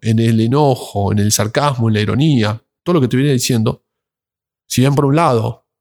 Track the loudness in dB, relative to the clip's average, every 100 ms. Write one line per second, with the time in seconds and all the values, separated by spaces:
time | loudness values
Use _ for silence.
0 | -2 2 2 2 0 2 2 0 -4 -4
1 | -2 0 0 0 -2 -2 -2 0 0 0
2 | 0 0 2 2 0 -4 _ _ -2 0
3 | 0 0 0 0 0 -2 -2 -4 _ _
4 | _ _ _ _ _ _ -6 0 0 2
5 | 0 2 2 0 -2 -8 _ _